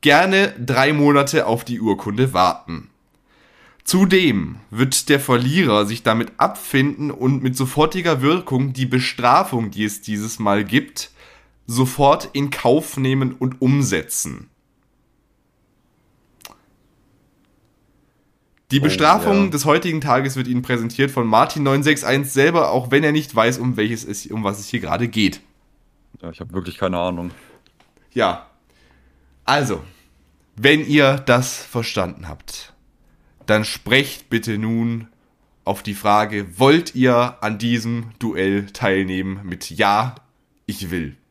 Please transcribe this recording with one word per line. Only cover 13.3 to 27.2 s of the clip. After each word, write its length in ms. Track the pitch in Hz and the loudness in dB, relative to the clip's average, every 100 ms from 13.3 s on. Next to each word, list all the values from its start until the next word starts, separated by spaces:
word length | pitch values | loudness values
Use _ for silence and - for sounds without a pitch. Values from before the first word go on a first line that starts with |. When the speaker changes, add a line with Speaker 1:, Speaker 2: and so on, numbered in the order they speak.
Speaker 1:
und 280 | 127 127 131 | -2 -6 0
umsetzen. 920 | 127 139 123 92 73 - - 55 - _ _ _ _ _ _ _ _ _ _ _ _ _ _ _ _ _ _ _ - - _ _ _ _ _ _ _ _ _ _ _ _ _ _ _ _ _ _ _ _ _ | 0 2 2 -2 -4 -8 -8 -10 -18 _ _ _ _ _ _ _ _ _ _ _ _ _ _ _ _ _ _ _ -20 -20 _ _ _ _ _ _ _ _ _ _ _ _ _ _ _ _ _ _ _ _ _
Die 80 | 135 | 0
Speaker 2:
Oh, 60 | |
Speaker 1:
Bestrafung 600 | 147 - 151 151 85 196 98 | 0 2 4 4 4 2 2
Speaker 2:
ja. 40 | |
Speaker 1:
des 140 | 143 | 0
heutigen 360 | 143 156 175 160 | 2 2 2 -4
Tages 360 | 143 127 139 135 | 0 0 0 -4
wird 100 | 123 | -4
Ihnen 160 | 123 | -4
präsentiert 480 | 123 123 113 113 139 | -2 -2 -2 0 0
von 160 | 135 117 | 0 2
Martin 380 | 110 135 156 | 4 2 0
neun 180 | 139 139 | 0 2
sechs 220 | 143 143 | 2 0
eins 280 | - 135 135 | 0 0 0
selber, 380 | 135 147 170 98 | 2 4 4 2
auch 220 | 113 120 | 0 2
wenn 100 | 143 | 2
er 100 | 151 | 2
nicht 220 | 151 147 | 0 -2
weiß, 240 | 113 117 127 | 0 2 0
um 180 | 127 107 | -4 -2
welches 280 | 107 113 | -2 -4
es, 220 | - 101 - | -10 -12 -10
um 180 | 110 | -6
was 160 | 107 104 | -4 -6
es 80 | 101 | -8
hier 100 | 120 | -8
gerade 300 | 90 87 120 | -4 -4 -2
geht. 320 | 113 101 - _ _ _ _ _ _ _ - | 0 0 0 _ _ _ _ _ _ _ -18
Speaker 2:
Ja, 100 | 85 | -18
ich 100 | 80 | -16
hab 120 | - | -8
wirklich 260 | 95 87 - | -8 -8 -4
keine 200 | 95 90 | -4 -2
Ahnung. 340 | 90 87 | -4 -6